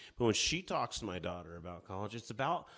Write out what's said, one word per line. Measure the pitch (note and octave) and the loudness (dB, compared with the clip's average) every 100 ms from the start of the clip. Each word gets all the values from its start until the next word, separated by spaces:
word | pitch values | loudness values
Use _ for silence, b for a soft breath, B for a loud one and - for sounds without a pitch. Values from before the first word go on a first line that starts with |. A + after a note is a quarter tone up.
| B B | B B
But | A#2 | 6
when | |
she | G#2 - D#3+ | 6 4 2
talks | F#3 E3 A#2+ - | 2 0 0 -2
to | G#2 | -2
my | F2+ | -2
daughter | E2+ F2+ E2+ E2+ | -2 -4 -6 -10
about | F2+ E2+ - | -8 -10 -8
college, | F#2+ G#2 A#2 | -4 -4 -6
it's | - | -6
about | A2+ C#3 E3+ - | -2 0 0 -4